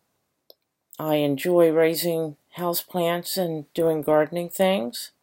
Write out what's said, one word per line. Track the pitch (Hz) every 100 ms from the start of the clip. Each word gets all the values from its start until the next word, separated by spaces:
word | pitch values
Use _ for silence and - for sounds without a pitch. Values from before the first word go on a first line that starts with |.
| _ _ _ _ _ _ _ _ _ -
I | 156 151
enjoy | 147 139 180 175 170
raising | 156 160 165 170 165 160 147 _ -
houseplants | 175 170 - 180 170 175 175 -
and | 180 160 147
doing | - 165 160
gardening | 147 151 151 170 175
things. | - 190 190 233 240 - _